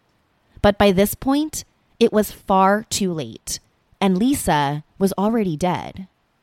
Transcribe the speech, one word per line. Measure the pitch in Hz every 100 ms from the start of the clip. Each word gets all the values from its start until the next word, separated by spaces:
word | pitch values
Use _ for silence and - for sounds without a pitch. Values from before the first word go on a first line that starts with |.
| _ _ _ _ _ -
But | 208 202
by | 202
this | 185 202 -
point, | 262 285 311 - - _ _ -
it | 233
was | 214 202
far | - - 190 190 208 -
too | - 190
late, | 156 117 - - - _ _ _ -
and | 196 185
Lisa | 247 285 - 151 143 147 - -
was | 190 -
already | 208 233 190 151
dead. | 180 143 64 - 190 _ _ _